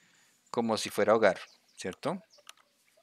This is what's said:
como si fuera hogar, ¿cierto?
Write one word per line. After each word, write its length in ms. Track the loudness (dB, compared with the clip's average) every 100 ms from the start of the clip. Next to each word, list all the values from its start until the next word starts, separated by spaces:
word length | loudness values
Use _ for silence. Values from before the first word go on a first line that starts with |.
| _ _ _ _ _
como 260 | -4 -2 -2
si 140 | -4
fuera 240 | 0 2
hogar, 260 | 4 4 2 -6 _ _
¿cierto? 480 | -14 -12 -8 -8 -8 -12 _ -20 -20 _ _ _ _